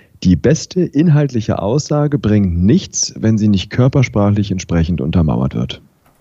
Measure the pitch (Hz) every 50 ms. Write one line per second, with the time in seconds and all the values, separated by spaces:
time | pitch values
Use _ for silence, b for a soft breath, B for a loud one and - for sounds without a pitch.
0 | B B B _ - 180 175 139 - 127 - - - - - 180 175 - - 139
1 | 170 180 143 147 147 139 123 113 104 - - - 87 101 123 151 - - 151 147
2 | 147 151 147 120 - 104 107 107 101 92 82 85 90 104 135 196 - - - -
3 | - - - - - 110 113 104 110 107 101 92 87 - - - 123 135 - 143
4 | 123 - - 107 101 101 101 101 101 101 92 92 - - 85 85 82 87 87 73
5 | 65 80 - 87 82 76 - 58 - - - - - - - - _ _ _ _
6 | _ _ _ _